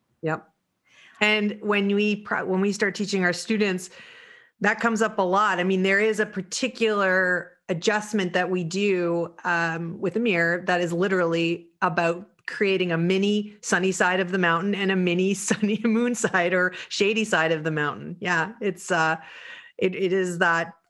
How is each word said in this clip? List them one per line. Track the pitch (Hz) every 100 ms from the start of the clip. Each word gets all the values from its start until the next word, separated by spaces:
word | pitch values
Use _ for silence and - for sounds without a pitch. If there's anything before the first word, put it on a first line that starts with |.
| _ _
Yep. | 156 135 - _ _ _ _ _ - -
And | 208 214 208 202
when | 208 202 202
we | 202 208 208
pro-, | - 208
when | 185 185
we | 202
start | 196 202
teaching | 190 202 196
our | 180
students, | 170 - 214 208 185 - - - - - - _ _
that | 208 220
comes | 233 214
up | 220 220
a |
lot. | 180 190 214 180
I |
mean, | 180 185
there | 190 196
is | 220 208
a | 214
particular | 190 185 - 254 - 226 208 190 185 185 180 - _ -
adjustment | 170 214 208 208 214 185
that | 180 180
we | 185
do, | 160 185 208 180 175 170 170 -
um, | 180 170 165 165 165 -
with | 190 220
Amir | 240 170 170 175 185
that | 180
is | 175
literally | 170 190 185 170 165 165 170 - _
about | 180 170 170 170 - _ -
creating | - 202 190 180
a | 165
mini | 170 190 202 208 208 -
sunny | - 185 190
side | 185 180 185
of | 180
the | 190
mountain | 175 165 202
and | 196 190
a | 190
mini | 180 175 190
<laughs> |
sunny | 196 - - 208 214
moon | 226 220 240
side | 233 226 185 175
or | 180 180 180 -
shady | - 202 220
side | 214 175 160
of | 160
the | 160
mountain. | 151 147 - 151 175
Yeah, | 175 180 165 233
it's, | 208 - -
uh, | 170 160 165 - - - - - -
it, | 190
it | 180 190
is | 190 185 175
that | 175 165 170 -